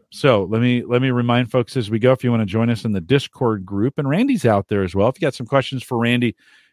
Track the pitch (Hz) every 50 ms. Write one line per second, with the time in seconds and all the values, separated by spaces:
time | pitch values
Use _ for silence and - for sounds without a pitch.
0 | _ _ - - - 139 117 101 92 92 110 113 123 123 123 120 - 98 123 123
1 | 131 131 123 123 120 120 120 123 123 113 - 127 117 - - 135 107 101 113 107
2 | 117 127 131 - - 123 120 113 110 92 98 113 117 120 117 101 - 113 101 95
3 | 80 85 135 139 - - _ - 135 113 110 98 92 92 98 98 110 139 - -
4 | 143 135 147 196 254 285 254 190 - 113 104 101 98 - 107 101 95 87 90 98
5 | 104 123 - - 170 139 - - 117 - 139 135 - - 135 123 - - 127 117
6 | 117 117 123 120 120 117 - _ _ _ _ _ _ _